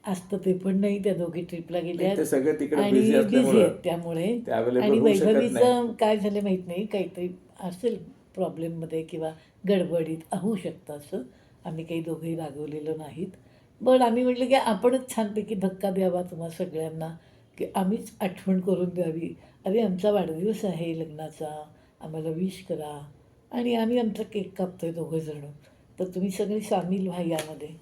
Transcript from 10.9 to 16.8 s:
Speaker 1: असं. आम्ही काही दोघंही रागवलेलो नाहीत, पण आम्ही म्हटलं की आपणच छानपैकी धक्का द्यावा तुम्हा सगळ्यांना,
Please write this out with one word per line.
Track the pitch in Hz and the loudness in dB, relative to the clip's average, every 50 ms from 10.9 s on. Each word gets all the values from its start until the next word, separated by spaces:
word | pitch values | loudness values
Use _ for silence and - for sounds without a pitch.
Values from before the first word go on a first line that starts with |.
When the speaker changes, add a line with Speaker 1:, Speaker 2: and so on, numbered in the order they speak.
| 147 | -14
Speaker 1:
असं. | 147 - - - 220 254 - - - - _ _ _ - | -14 -10 -8 -8 -8 -8 -10 -18 -20 -20 _ _ _ -10
आम्ही | 160 160 160 165 | -8 -8 -8 -8
काही | 165 170 165 | -6 -6 -6
दोघंही | 165 165 160 151 160 165 165 | -4 -4 -6 -6 -4 -6 -6
रागवलेलो | 160 160 147 135 147 151 147 147 156 147 156 156 | -6 -6 -8 -8 -10 -10 -8 -8 -8 -6 -6 -6
नाहीत, | 156 156 143 - 160 185 185 - - - - - - _ _ _ _ 214 | -6 -8 -12 -10 -10 -10 -10 -10 -18 -20 -20 -20 -20 _ _ _ _ 4
पण | 254 254 254 | 6 6 6
आम्ही | 247 233 226 247 254 | 6 4 4 4 2
म्हटलं | 254 247 240 262 | 2 2 2 4
की | 233 269 | 4 4
आपणच | 269 - 233 214 185 233 247 254 262 254 - - | 4 4 2 0 2 2 2 2 2 -2 -4 -2
छानपैकी | 233 220 202 214 214 202 - 226 | -2 -2 -2 -2 -4 -4 -4 -2
धक्का | 190 185 190 190 - - 196 | 0 0 -2 -2 -2 -2 -2
द्यावा | 185 190 190 180 175 180 | 0 2 2 2 2 0
तुम्हा | 180 180 180 160 165 165 | -4 -4 -8 -10 -10 -10
सगळ्यांना, | 165 - 185 - 143 160 | -6 -6 -6 -4 -4 -6